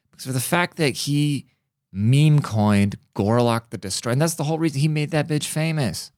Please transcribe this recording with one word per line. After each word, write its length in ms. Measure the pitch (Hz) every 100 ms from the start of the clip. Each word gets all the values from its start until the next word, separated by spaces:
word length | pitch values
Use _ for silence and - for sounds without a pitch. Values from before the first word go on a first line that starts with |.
| _
Because 160 | _ 131
for 60 |
the 80 | 131
fact 380 | - 175 175 -
that 140 | 151
he 560 | - - 143 147 143 - _ _ _ _
meme 500 | 95 107 139 156 147
coined 540 | - 110 104 101 101 - _
Gorlock 580 | - 101 117 120 117 -
the 60 | 98
Destroyer, 360 | 98 - 120
and 80 | 127
that's 140 | 165 165
the 100 | 147
whole 140 | 160
reason 200 | 165 135
he 80 | 156
made 240 | 151 147
that 160 | 151 147
bitch 180 | 151 -
famous. 640 | 156 160 156 123 - -